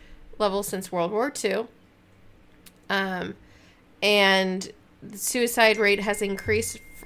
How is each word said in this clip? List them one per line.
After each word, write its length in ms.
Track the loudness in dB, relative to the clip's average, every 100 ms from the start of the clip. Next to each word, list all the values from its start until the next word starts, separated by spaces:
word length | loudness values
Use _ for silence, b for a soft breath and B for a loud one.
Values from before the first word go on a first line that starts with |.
| b b b -2
level 260 | -2 0
since 280 | -4 -6 -4
World 200 | -2 -2
War 200 | 0 -2
Two. 380 | -2 -2 -2 -6 _ _ _ _ _ -20 -20 -20 -20 -20 _ -4
Um, 460 | -2 -2 -4 -8 -12 b b b b _ -2
and 680 | 2 4 6 4 2 -4 -8 -16 _ -20
the 160 | -16 -8
suicide 600 | -4 0 0 4 4 6
rate 240 | 2 2
has 200 | 0 -2
increased 540 | -2 -4 -2 -2 -2 -8
f-, 300 | -16 -20